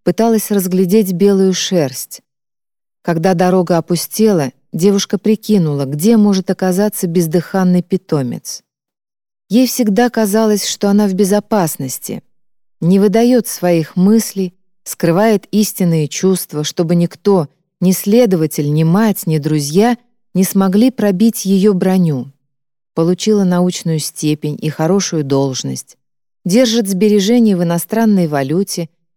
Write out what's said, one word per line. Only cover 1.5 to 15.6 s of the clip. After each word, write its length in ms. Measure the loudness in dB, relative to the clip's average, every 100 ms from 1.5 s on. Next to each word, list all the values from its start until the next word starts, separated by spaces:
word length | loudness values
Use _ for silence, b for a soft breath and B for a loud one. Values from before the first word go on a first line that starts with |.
шерсть. 680 | 0 -2 -2 -2 -4 -14 -18 _ _ _ _ _ _ _ _
Когда 320 | -4 -2 0
дорога 440 | 2 2 2 2 -2
опустела, 760 | 0 -4 -4 0 2 2 -2 -8 _
девушка 460 | -2 0 0 -2 -4
прикинула, 680 | -2 -2 0 0 0 -2
где 320 | -4 -2 2 4
может 340 | 4 2 -2
оказаться 560 | -4 -2 0 -2 -2 -2
бездыханный 760 | 0 0 -2 -2 -2 2 2
питомец. 800 | 0 -6 -2 -4 -4 -8 -12 -18 _ _ _ _ _ _ _ _ _
Ей 180 | 0 0
всегда 440 | 0 0 2 0
казалось, 560 | 0 0 0 0 0 -4
что 240 | -4 0
она 180 | 2 2
в 60 |
безопасности, 1080 | 0 0 0 0 -2 -2 -4 -10 -10 -10 -12 -12 _ _ _ _ _
не 180 | 0 2
выдает 480 | 2 2 4 2 0
своих 500 | -4 0 0 0 0
мыслей, 580 | 2 2 0 -6 -8 -8 _ _
скрывает 640 | -18 -4 0 2 2 0 0
истинные 560 | -2